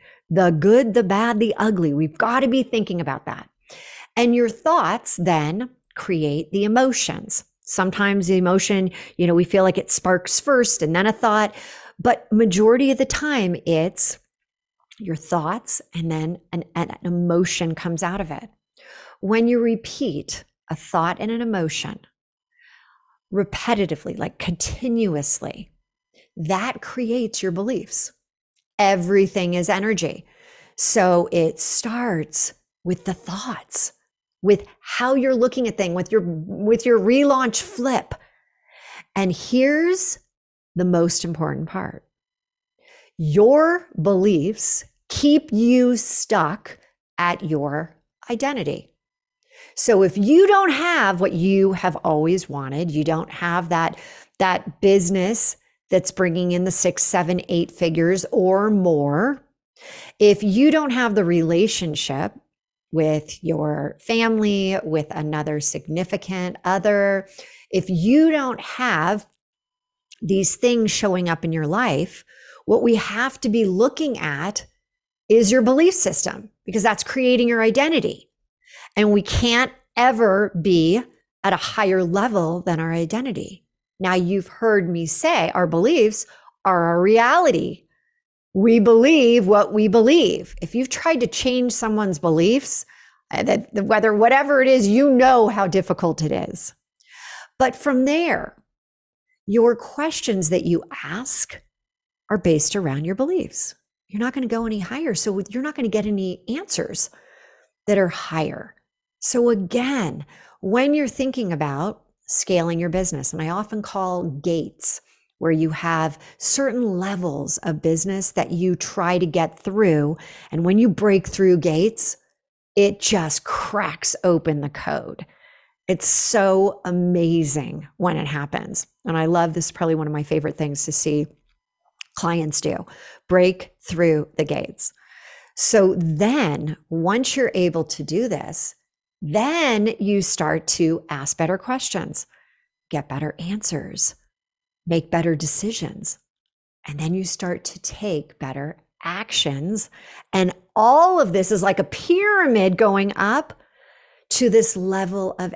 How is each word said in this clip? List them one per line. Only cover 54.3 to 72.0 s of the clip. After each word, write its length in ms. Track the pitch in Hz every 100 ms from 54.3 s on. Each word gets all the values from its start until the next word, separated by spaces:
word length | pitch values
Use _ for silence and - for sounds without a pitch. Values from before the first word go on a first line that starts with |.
| -
that 440 | 185 180 - -
business 760 | 196 196 175 190 185 226 - - _ _ -
that's 220 | 185 185
bringing 400 | - 180 170 180
in 120 | 175
the 80 | 185
six, 300 | - 180 -
seven, 400 | - 180 170 180 -
eight 220 | 170 170
figures 520 | - 165 165 165 190 -
or 380 | 220 185 190 214
more, 720 | 202 180 151 143 147 247 269 _ _ _ _ - - - -
if 240 | 208 202
you 260 | 208 208 294
don't 220 | 320 285
have 240 | 247 240 208
the 100 | 170
relationship 1080 | 175 165 170 214 - 170 147 - 139 202 - _ _ _ _ _
with 520 | 165 156 151 151 -
your 540 | 165 156 151 147 151 -
family, 800 | - 226 226 220 208 202 190 190
with 240 | 160 156 151
another 480 | 160 151 151 151 151
significant 960 | - 147 - 165 180 208 - 185 180 -
other, 640 | 180 190 208 202 196 196 196 - - - _
if 200 | 185 -
you 420 | 175 202 285 320
don't 300 | 302 262 220
have 640 | - - 247 165 170 208 - _ _ _ _ _ _ _ _ -
these 340 | 170 190 185 -
things 340 | 240 233 214
showing 380 | - 208 180 175
up 160 | 160
in 80 | 165
your 160 | 160 147
life, 560 | 196 247 143